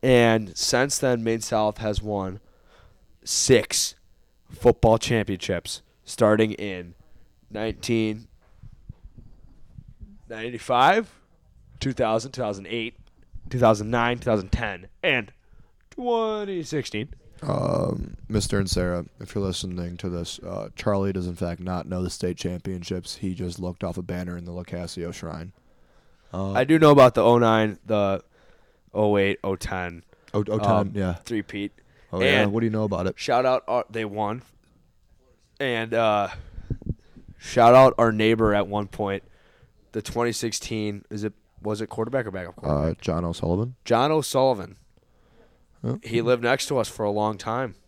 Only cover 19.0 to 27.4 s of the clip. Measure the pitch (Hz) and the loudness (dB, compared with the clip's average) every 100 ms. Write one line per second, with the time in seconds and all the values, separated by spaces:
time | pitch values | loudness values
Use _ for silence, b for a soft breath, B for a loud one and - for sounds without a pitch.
19 | - _ 98 - 98 90 95 90 87 87 | -8 _ -10 -6 -4 -4 -8 -8 -10 -8
20 | 92 87 85 - 87 92 107 - - 101 | -8 -6 -8 -10 -10 -10 -10 -6 -2 0
21 | 98 95 90 87 87 87 90 90 78 90 | 0 -2 -6 -4 -6 -6 -6 -6 -6 -6
22 | 90 - 90 87 90 87 - 92 85 92 | -6 -4 -6 -4 -6 -6 -8 -10 -6 -8
23 | 87 - 98 90 90 87 90 87 92 85 | -8 -10 -8 -6 -8 -8 -10 -8 -8 -8
24 | 90 90 90 87 87 87 87 87 87 - | -8 -8 -8 -10 -12 -12 -10 -10 -10 -8
25 | 85 - 82 78 87 - _ _ _ _ | -10 -10 -10 -10 -12 -18 _ _ _ _
26 | _ _ _ 90 98 98 135 160 156 143 | _ _ _ -6 -4 -2 2 6 8 10
27 | 127 120 110 120 | 8 8 6 6